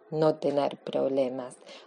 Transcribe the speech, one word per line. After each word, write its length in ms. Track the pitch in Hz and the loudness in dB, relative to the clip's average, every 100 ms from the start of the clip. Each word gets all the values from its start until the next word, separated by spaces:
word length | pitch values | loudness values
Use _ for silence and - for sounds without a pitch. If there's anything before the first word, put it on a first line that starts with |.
| - | -6
no 260 | 156 156 151 | 2 2 2
tener 400 | 143 143 139 - | 0 2 0 -2
problemas. 800 | - 139 139 135 127 131 127 - - - | -4 -2 0 2 0 -4 -10 -14 -20 -20